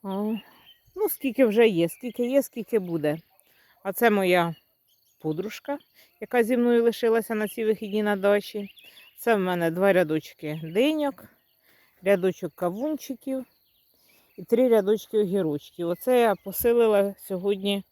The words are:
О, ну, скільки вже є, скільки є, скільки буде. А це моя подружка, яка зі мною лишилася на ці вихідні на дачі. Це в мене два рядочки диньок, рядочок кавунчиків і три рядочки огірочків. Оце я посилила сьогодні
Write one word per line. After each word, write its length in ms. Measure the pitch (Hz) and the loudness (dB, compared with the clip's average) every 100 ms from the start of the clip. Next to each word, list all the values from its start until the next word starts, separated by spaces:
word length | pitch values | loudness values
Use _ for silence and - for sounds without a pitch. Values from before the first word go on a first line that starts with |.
О, 320 | 196 190 214 226 - _ - _ _ 359 | -6 -6 -4 -6 -8 _ -20 _ _ -4
ну, 140 | 415 | -4
скільки 360 | - 269 226 240 | -2 -6 2 4
вже 220 | 208 233 | 6 4
є, 220 | 170 170 | 4 -2
скільки 360 | - 247 - 240 | -4 -12 -6 0
є, 180 | 277 | 0
скільки 360 | 254 240 208 226 | 0 -10 -4 -4
буде. 380 | 180 165 147 156 _ _ _ _ _ _ | -2 -2 -2 -4 _ _ _ _ _ _
А 100 | 196 | -10
це 160 | 185 233 | 0 2
моя 460 | 208 185 180 170 160 _ _ _ _ _ _ | 2 2 2 2 -4 _ _ _ _ _ _
подружка, 580 | 156 156 202 - - 285 _ _ _ _ | -8 -6 -8 -12 -10 -10 _ _ _ _
яка 220 | - 247 | -2 0
зі 140 | 220 247 | 2 2
мною 260 | 240 233 | 4 4
лишилася 520 | 233 220 233 226 214 220 | 2 0 0 0 0 -4
на 120 | 214 | -4
ці 180 | - 220 | -2 -2
вихідні 380 | 208 208 208 | -2 -4 -2
на 120 | 208 202 | -2 0
дачі. 540 | 202 208 - 214 202 - - - - - | 2 2 0 -12 -12 -16 -20 -20 -20 -6
Це 180 | - 214 | 0 0
в 40 | |
мене 320 | 185 175 165 | 0 0 -2
два 220 | 170 196 | 2 4
рядочки 680 | 180 160 156 - - 151 156 | 4 2 -2 -4 -12 -10 -8
диньок, 600 | 160 180 277 311 285 - - _ _ _ _ _ _ _ | -4 0 0 0 -4 -6 -20 _ _ _ _ _ _ _
рядочок 540 | 180 196 185 175 175 - | 0 2 0 -4 -10 -4
кавунчиків 920 | 180 196 294 302 - 254 - 262 247 _ _ _ _ _ _ _ _ - | -6 -4 -6 -6 -8 -12 -6 -8 -8 _ _ _ _ _ _ _ _ -20
і 60 | |
три 260 | 185 233 254 | -2 2 4
рядочки 500 | 220 190 214 - 220 | 4 4 -2 0 -2
огірочків. 680 | 202 196 160 147 - - 170 | 0 0 -2 -4 -10 -8 -6
Оце 300 | 175 - 247 | -4 0 2
я 160 | 233 190 | 2 0
посилила 800 | - - 240 233 226 202 202 196 | -6 -2 0 4 4 4 0 -4
сьогодні 680 | - 190 196 202 196 202 - | -10 -4 -2 -2 -2 -4 -6